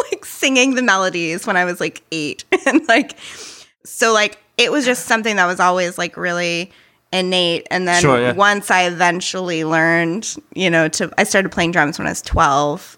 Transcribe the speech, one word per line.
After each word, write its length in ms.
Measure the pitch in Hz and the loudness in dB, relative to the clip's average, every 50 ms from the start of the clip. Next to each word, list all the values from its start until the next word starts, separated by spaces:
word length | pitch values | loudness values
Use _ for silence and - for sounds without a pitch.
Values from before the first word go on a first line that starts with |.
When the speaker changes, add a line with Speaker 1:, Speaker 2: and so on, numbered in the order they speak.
Speaker 1:
<laughs> 100 | - - | 0 0
like, 140 | 392 - - | -4 -8 -10
singing 500 | - - - - 285 269 254 254 269 254 | -16 -8 -4 -2 0 2 4 2 2 2
the 60 | 247 | 0
melodies 640 | 254 220 196 190 190 185 170 175 170 160 165 185 - | 2 2 2 2 0 -2 -2 -4 -4 -4 -6 -6 -4
when 120 | 226 196 180 | -2 0 0
I 80 | 180 | 0
was, 140 | 180 175 - | 0 -2 -4
like, 220 | 175 165 156 - - _ | -6 -6 -6 -10 -12 _
eight. 320 | 160 160 151 143 - - - - 381 | -8 -6 -6 -6 -8 -10 -4 -4 -4
<laughs> 100 | - - | 0 0
And, 220 | 277 - - - - | 2 2 2 4 4
like, 300 | 226 254 262 - - - - - - - - - - - - _ _ _ _ | 2 2 2 -2 -8 -16 -18 -18 -18 -18 -18 -18 -20 -20 -20 _ _ _ _
so, 280 | - - - 240 226 220 | -16 -4 0 0 2 2
like, 240 | 214 208 208 - - _ _ _ - | 2 0 0 -4 -10 _ _ _ 0
it 140 | 240 180 | 0 2
was 140 | - 294 254 | 2 0 0
just 200 | 247 247 247 - - | 0 -2 -2 0 -2
something 280 | 233 226 214 226 208 196 | -2 0 0 0 2 2
that 100 | 180 175 | 2 2
was 120 | 180 180 | 2 2
always, 380 | 185 180 180 185 180 175 180 180 | 2 2 2 2 0 -2 -4 -6
like, 180 | 175 165 - | -6 -6 -6
really 560 | - 175 180 175 175 175 170 170 170 175 185 - _ _ _ _ _ _ _ | -6 -6 -4 -2 -2 -2 -2 -2 -4 -6 -8 -12 _ _ _ _ _ _ _
innate. 560 | - 185 185 185 185 180 180 170 170 - - - | -4 -2 -2 0 0 2 2 2 0 -2 -4 -4
And 160 | - 180 185 175 | -4 -2 0 2
then 140 | 175 175 | 2 4
Speaker 2:
Sure, 180 | 175 147 131 120 | 4 4 4 4
yeah. 120 | 123 123 120 | 2 2 2
Speaker 1:
once 360 | 185 202 202 208 202 190 - | 4 4 4 4 2 0 0
I 120 | 202 185 180 | 2 2 2
eventually 840 | 180 175 165 180 175 170 180 185 - - 185 185 180 170 160 160 | 2 0 2 2 2 2 0 -4 -6 -6 -6 -4 -4 -4 -2 -2
learned, 680 | 156 160 160 160 165 165 170 170 165 165 226 220 - - - - _ - | 0 2 2 2 4 2 2 2 0 -2 -4 -6 -8 -12 -12 -16 _ -6
you 160 | - 185 180 | -2 0 2
know, 180 | 170 165 160 156 | 4 4 2 2
to, 220 | - - 180 160 - - | 0 -2 -4 -4 0 -2
I 60 | 202 | 0
started 280 | 202 - 196 190 185 | 2 2 0 0 0
playing 200 | - 208 170 165 | 0 0 -2 0
drums 260 | 175 175 147 143 - - | 2 2 2 0 0 -4
when 80 | - 156 | -6 -6
I 40 | |
was 100 | - - | -6 -6
twelve. 760 | - - - 165 165 147 139 143 147 147 147 - - - - | -6 -4 0 2 2 4 2 2 0 0 -2 -6 -10 -18 -20